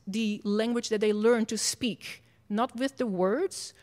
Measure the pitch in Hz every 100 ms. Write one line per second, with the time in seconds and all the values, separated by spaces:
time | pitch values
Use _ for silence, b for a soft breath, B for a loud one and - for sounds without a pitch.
0 | - 202 220 208 202 208 226 240 - 214
1 | 214 208 220 240 220 214 - - 254 185
2 | - - b b b 208 247 233 269 -
3 | 247 185 185 240 370 - - -